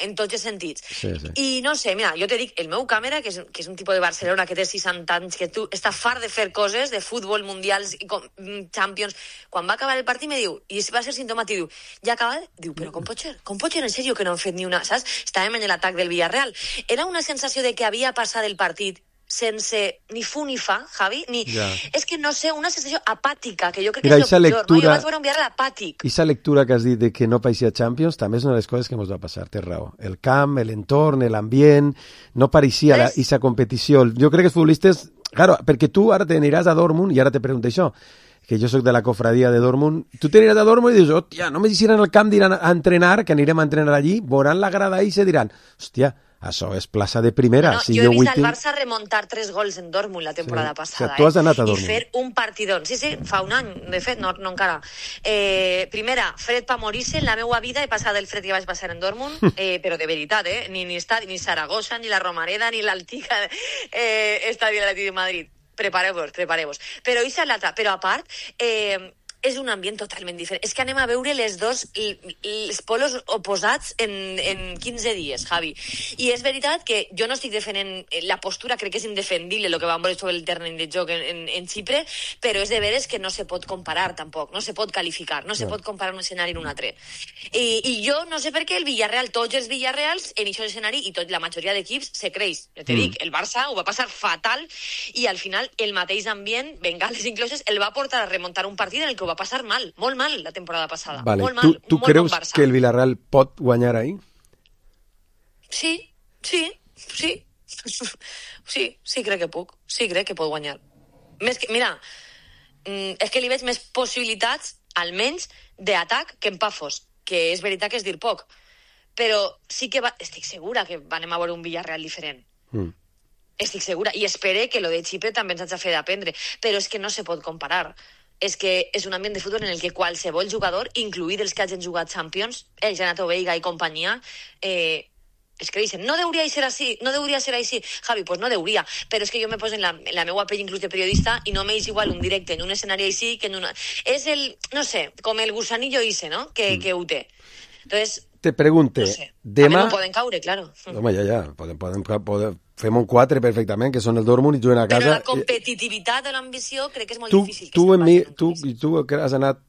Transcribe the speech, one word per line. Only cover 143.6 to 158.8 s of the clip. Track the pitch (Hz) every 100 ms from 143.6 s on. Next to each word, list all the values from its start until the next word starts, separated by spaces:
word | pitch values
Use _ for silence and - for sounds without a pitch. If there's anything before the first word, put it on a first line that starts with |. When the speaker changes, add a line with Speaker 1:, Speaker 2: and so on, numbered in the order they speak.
Speaker 1:
una... | 180 - - -
És | - 277 302
el, | 294 269 - -
no | 277
sé, | 277 175 147 -
com | 220 220
el | 220
gusanillo | 220 220 233 269 262
ese, | 226 - 165
no?, | 202 302 -
que, | 196 185
Speaker 2:
Mm. |
Speaker 1:
que | 190 180
ho | 170
té. | 160 - _ - - - -
Entonces, | - 208 214 - _ _
Speaker 2:
Te | 165
pregunte, | - 151 160 135 123
Speaker 1:
no | 98
sé. | - - _
Speaker 2:
demà | 110 107 143
Speaker 1:
A |
mi | 175
no | 220
em |
poden | 202 185
caure, | 208 247 175
claro. | 175 196 160 _ -
Speaker 2:
Home, | 104 113
ja, | 95
ja, | 101 113 73 71
podem, | 82 80
podem, | 90 98
podem, | 95 104 104 101 107 85 _ -
fem | 110 120
un | 107
quatre | 120 131 139
perfectament, | 120 113 104 104 131
que | 127
són | 113 117
el | 110
Dortmund | 127 143 139
i |
juguen | 123 120
a | 113
Speaker 1:
Però | 120
Speaker 2:
casa. | 147
Speaker 1:
la | 151
competitivitat | - - - 233 254 220 226 208 202 254 277
de |
l'ambiciós | 262 262 254 - 269 277
crec | 269 214
que |
és | 233
molt | 226
Speaker 2:
Tu, | 196 196
Speaker 1:
difícil | - 175
que | 170
Speaker 2:
tu | 180
Speaker 1:
se | 185
Speaker 2:
en |
mi, | 165 175
Speaker 1:
faci | -
en |
un | -
Speaker 2:
tu, | 165 165 139
i |
tu | 117